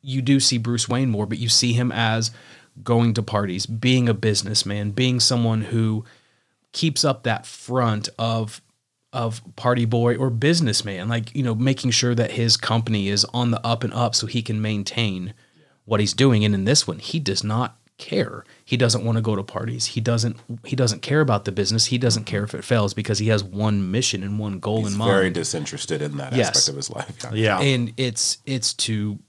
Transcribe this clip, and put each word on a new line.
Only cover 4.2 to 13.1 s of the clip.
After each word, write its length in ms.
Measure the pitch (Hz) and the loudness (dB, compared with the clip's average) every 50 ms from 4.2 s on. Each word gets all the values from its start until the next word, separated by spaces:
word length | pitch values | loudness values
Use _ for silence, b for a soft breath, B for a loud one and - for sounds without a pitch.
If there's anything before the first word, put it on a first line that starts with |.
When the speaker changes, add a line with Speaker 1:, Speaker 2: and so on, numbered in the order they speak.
| 110 110 104 - - - 107 - - 101 101 104 104 104 | 2 0 0 0 -2 0 -2 -2 -2 -2 -4 -4 -4 -4
Speaker 1:
being 280 | 101 113 127 127 127 123 | 0 0 0 2 2 2
someone 440 | - - 131 120 117 113 113 110 107 | 2 2 2 2 2 2 2 2 0
who 420 | - - 113 113 110 110 107 110 b b b b b b b b b b b b _ - | 0 0 0 2 2 0 -2 -6 b b b b b b b b b b b b _ -6
keeps 300 | - - 160 - - - | -2 0 0 0 2 0
up 200 | 147 131 - - | 0 0 0 0
that 240 | 120 110 98 - | -2 -2 -2 -4
front 640 | - - - - - 123 131 123 117 107 104 107 - - - | -14 -18 -16 -8 -2 0 2 2 2 2 0 -4 -8 -6 -4
of, 420 | 113 113 113 113 110 104 - - _ _ _ _ _ _ _ _ _ _ - | -2 -2 0 -2 -4 -6 -8 -16 _ _ _ _ _ _ _ _ _ _ -6
of 260 | 127 120 113 113 - - - - | -4 -4 -4 -6 -8 -14 -18 -18
party 300 | - - 123 123 123 120 | -2 0 2 2 4 2
boy 280 | 113 117 117 117 120 120 | 2 2 2 4 2 2
or 120 | - 131 131 | 2 0 0
businessman, 800 | 117 113 135 147 170 170 165 117 101 - - 107 98 90 90 110 | 0 2 2 2 4 4 2 2 0 0 -2 -4 -6 -6 -4 -2
like, 260 | 120 117 107 - - | -2 -2 -4 -4 -4
you 80 | 147 131 | -2 -2
know, 120 | 120 110 | 0 0
making 360 | 107 123 135 135 - - 127 113 | 2 2 2 2 2 0 0 2
sure 220 | - - 123 120 | 2 2 2 2
that 180 | 117 113 - - | 2 2 0 0
his 260 | - 117 117 113 - | 0 0 2 0 0
company 500 | - - 110 113 113 113 110 104 98 | 0 0 0 0 2 2 0 0 0
is 160 | 98 | 0